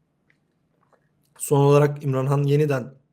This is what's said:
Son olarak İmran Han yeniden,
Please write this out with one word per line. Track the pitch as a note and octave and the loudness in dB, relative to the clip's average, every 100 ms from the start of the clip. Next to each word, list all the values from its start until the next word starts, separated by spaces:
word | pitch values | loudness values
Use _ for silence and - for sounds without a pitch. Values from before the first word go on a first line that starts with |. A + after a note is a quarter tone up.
| _ _ _ _ _ _ _ _ _ _ _ _ _ _ | _ _ _ _ _ _ _ _ _ _ _ _ _ _
Son | - C#3+ | -2 2
olarak | C#3 C#3+ D3 C#3+ | 4 4 2 -2
İmran | D3 C3 C3 | -6 -4 -2
Han | C#3+ | -2
yeniden, | C#3+ C#3+ D3+ C3+ A2+ - _ | 0 0 0 -4 -8 -16 _